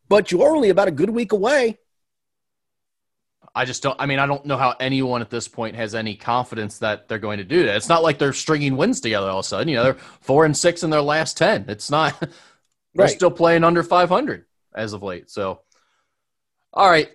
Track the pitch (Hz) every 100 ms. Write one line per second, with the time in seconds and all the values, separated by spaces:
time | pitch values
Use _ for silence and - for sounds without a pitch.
0 | _ 202 208 175 277 320 214 180 196 143
1 | 196 226 214 208 214 294 233 220 _ _
2 | _ _ _ _ _ _ _ _ _ _
3 | _ _ _ _ _ 110 127 123 139 123
4 | 139 135 139 143 147 131 131 - 131 135
5 | 127 123 113 120 - - 113 110 110 113
6 | 110 95 - 123 123 110 107 - 110 104
7 | _ 110 107 104 92 170 131 104 - 170
8 | 160 147 143 127 - 156 143 131 196 262
9 | 117 104 95 95 - 98 143 123 127 131
10 | - - - 143 156 143 175 170 165 151
11 | 143 151 156 - 170 208 98 107 - 147
12 | 151 - 160 - _ _ _ _ _ 165
13 | 185 - 180 170 165 165 165 170 165 180
14 | 175 185 277 107 _ _ _ - 110 101
15 | 98 90 - 110 95 92 _ _ _ _
16 | _ _ _ _ _ _ _ - 190 165
17 | 147